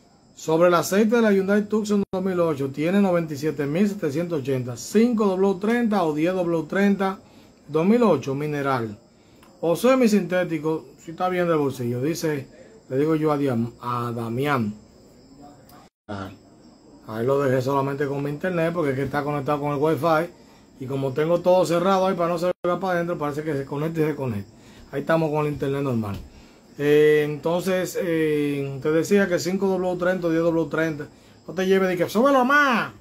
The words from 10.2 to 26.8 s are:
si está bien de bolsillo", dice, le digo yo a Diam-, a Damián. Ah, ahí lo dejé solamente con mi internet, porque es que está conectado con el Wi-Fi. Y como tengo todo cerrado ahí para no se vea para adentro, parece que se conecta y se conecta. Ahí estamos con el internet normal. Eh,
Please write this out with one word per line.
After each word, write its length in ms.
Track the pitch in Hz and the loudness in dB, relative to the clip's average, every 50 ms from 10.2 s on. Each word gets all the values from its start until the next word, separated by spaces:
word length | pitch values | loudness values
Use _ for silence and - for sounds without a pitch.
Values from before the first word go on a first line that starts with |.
| 175 160 185 180 180 165 165 151 147 156 160 151 - - - - | 2 0 0 -2 0 -2 -4 -4 -2 -2 -4 -4 -6 -12 -20 -20
si 140 | - - | -18 -16
está 180 | 160 160 185 185 | -6 -4 -2 -2
bien 180 | 180 180 175 170 | 0 0 0 2
de 60 | 165 | 2
bolsillo", 480 | 151 143 135 127 127 123 120 123 123 | 2 2 0 -2 -4 -4 -4 -4 -2
dice, 440 | 131 156 170 151 165 156 151 139 131 - - - - - - - _ - | -2 -4 -4 -2 -2 -4 -4 -4 -6 -12 -18 -20 -20 -20 -20 -20 _ -6
le 80 | 127 135 | -2 0
digo 160 | 147 160 160 | 0 0 0
yo 180 | 156 156 156 | 0 2 0
a 60 | 147 143 | 0 0
Diam-, 340 | 143 139 123 113 120 120 - - | 0 0 0 0 -2 -4 -6 -10
a 320 | - 123 120 120 120 120 117 | -8 -6 -4 -4 -4 -6 -6
Damián. 600 | 117 113 113 113 127 139 147 143 127 110 104 104 - - - - - - - - - - - - - - - - - - - - - - _ _ _ _ - | -6 -6 -6 -4 -4 -2 0 0 0 0 -2 -4 -10 -18 -20 -20 -20 -20 -20 -20 -20 -20 -20 -20 -20 -20 -20 -20 -20 -20 -20 -20 -20 -20 _ _ _ _ -12
Ah, 220 | 101 98 98 95 95 - - - - - - - - - - - - - - | -12 -12 -12 -12 -16 -20 -20 -20 -20 -20 -20 -20 -20 -20 -20 -20 -20 -20 -16
ahí 180 | - 107 113 117 | -10 -6 -4 0
lo 140 | 131 139 139 | 0 0 2
dejé 220 | 143 131 127 131 | 2 2 2 2
solamente 440 | 120 131 139 139 139 139 139 139 151 | 0 0 0 0 0 -2 -2 -4 -4
con 160 | 135 143 143 | -4 -4 -4
mi 80 | 143 147 | -4 -6
internet, 440 | 147 147 - 190 180 170 160 170 165 | -6 -4 -4 -4 -2 0 -2 -2 -2
porque 160 | 175 156 139 | -2 -2 -2
es 60 | 127 | -2
que 80 | 131 143 | -2 -4
está 180 | 131 - 147 | -4 -4 -4
conectado 380 | 139 147 147 143 131 - 147 143 | -4 -2 -4 -4 -2 -2 -2 -2
con 120 | 143 147 | -2 -4
el 60 | 147 135 | -2 0
Wi-Fi. 640 | 147 160 160 123 147 170 160 156 170 170 - - - - - - - _ - - | 0 0 0 0 2 2 2 2 0 -2 -8 -18 -20 -20 -20 -20 -20 _ -16 -14
Y 60 | 131 | -10
como 260 | 123 139 135 135 135 | -6 -4 -4 -4 -2
tengo 260 | 127 151 156 165 175 170 | -2 -2 0 2 0 2
todo 260 | 170 180 180 185 175 | 4 4 4 4 4
cerrado 400 | 147 170 170 175 196 196 190 185 | 2 2 2 2 2 2 4 2
ahí 120 | 190 190 | 0 0
para 140 | 170 170 165 | 0 0 -2
no 80 | 175 165 | 0 -2
se 120 | 175 180 180 - | -2 -2 -2 -2
vea 180 | - 175 175 165 | -2 -2 -2 -2
para 140 | 190 190 180 | -2 -2 -2
adentro, 220 | 170 170 170 175 | -2 -2 -2 -4
parece 280 | 151 147 147 139 151 151 | -4 -4 -4 -4 -4 -4
que 120 | 160 147 | -4 -4
se 80 | 139 135 | -4 -4
conecta 360 | - 147 143 151 165 165 165 | -6 -6 -4 -4 -4 -2 -2
y 40 | 151 | -2
se 120 | 156 143 | -2 -2
conecta. 340 | 143 135 127 107 101 98 - - - - - - - - - | -4 -4 -4 -4 -6 -8 -12 -20 -20 -20 -20 -20 -20 -20 -10
Ahí 120 | - 143 | -8 -8
estamos 280 | 139 - 165 165 160 151 | -2 0 0 0 0 0
con 160 | 147 151 151 | 0 -2 -2
el 60 | 147 | -2
internet 300 | 147 139 151 139 139 139 | -4 -4 -4 -4 -2 -2
normal. 340 | 143 139 123 113 107 101 101 95 - - - - - - - - _ - - | -2 -2 -2 -2 -2 -4 -8 -10 -12 -16 -20 -20 -20 -20 -20 -20 _ -20 -10
Eh, 480 | - | -2